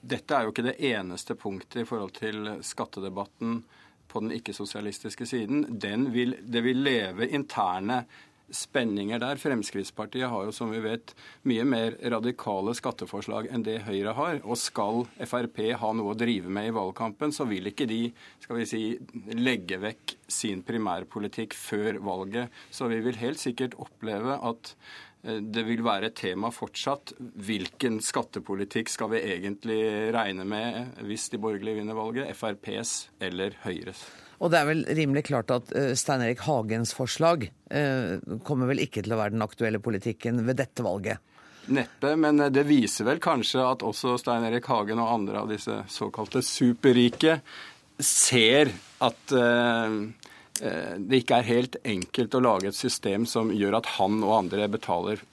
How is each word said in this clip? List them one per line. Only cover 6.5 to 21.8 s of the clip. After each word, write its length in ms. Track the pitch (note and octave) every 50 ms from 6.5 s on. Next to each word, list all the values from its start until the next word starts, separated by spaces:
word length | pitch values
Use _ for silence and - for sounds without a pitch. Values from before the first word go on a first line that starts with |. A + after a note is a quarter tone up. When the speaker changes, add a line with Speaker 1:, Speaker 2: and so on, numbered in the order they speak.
| A#2 A#2
Speaker 1:
vil 220 | A#2 B2 B2+ B2+ C#3
leve 400 | C#3+ C3 A#2 G#2 F#2+ F#2 F#2+ A2+ C3 -
interne 720 | C#3+ - - - - G#2 F#2 F2+ F#2 F#2+ G#2 B2 B2+ B2 - - - - - _ _ _ _ -
spenninger 640 | - - - _ C#3 B2 A2+ G2+ G2+ G2+ G2+ A2+ A#2+ A#2
der. 160 | B2+ C#3+ C3
Fremskrittspartiet 880 | - D#3 C3+ A#2 G#2 - - G2+ G2 - - - G#2+ G#2+ - B2 B2+ B2+
har 160 | A#2+ G#2 F#2+
jo, 80 | G#2+ A2
som 160 | - B2 A2+
vi 140 | G#2+ A2+ A2
vet, 300 | A2 A2 A#2 - - - - - - - - _ C3+
mye 160 | B2 A2+ A#2
mer 320 | C#3+ C3 A#2 A2+ A2+ A2+ - - B2+ A#2+
radikale 640 | A2 A2 A#2+ B2 - - - G#2 F#2+ F#2+ G#2 A#2+
skatteforslag 720 | - - C3 A#2 - - - - G2+ G#2 - G#2+ G#2+ A2 A#2+
enn 160 | C3 A#2+ A2
det 140 | A2 A2 A2+ G#2
Høyre 260 | A2+ G2+ G2 G2 G#2 A2
har. 300 | B2 C#3+ E3+ E3 C#3 -
Og 160 | G#2 A#2+ A#2
skal 460 | - - - - G#2+ G2+ A2 A#2 A#2+ A#2 -
F 160 | - - A#2 - B2
R 100 | A#2+ A#2
P 220 | - - G#2+ A2 A#2+
ha 200 | A#2+ A#2 A2 A2
noe 160 | A2+ G#2+ G2+ G#2+
å 60 | A2
drive 340 | A#2 A#2 A#2+ G2 F2 F2+ F#2+
med 160 | G2+ G#2 A2+
i 60 | A2+
valgkampen, 560 | A2+ G2 F#2 F#2 - A#2 A2+ G#2 - D3+ D3+ D3
så 140 | - D3+ A#2+
vil 220 | G#2 F#2 F#2 G2+
ikke 180 | G2+ - C#3+ A#2
de, 140 | A2 A2+ A#2 A#2 A#2 - - - - _ -
skal 160 | - A#2+ A#2
vi 60 | A#2 G#2+
si, 140 | - A2 A2 G#2+ A#2 A#2+ C3 - - A#2+ F#2+ G#2 A#2
legge 480 | A#2 A#2+ C3 B2+ A2+ F2+ F2 F#2+ F#2
vekk 380 | G2 G#2+ G#2+ - _ - - _ _ _
sin 320 | - - - A2 G2 F#2
primærpolitikk 960 | F#2 - A#2 A#2 A2 G2 F2 E2+ F#2 - - A2+ G#2 G2+ - - A2+ - -
før 460 | - - - - G#2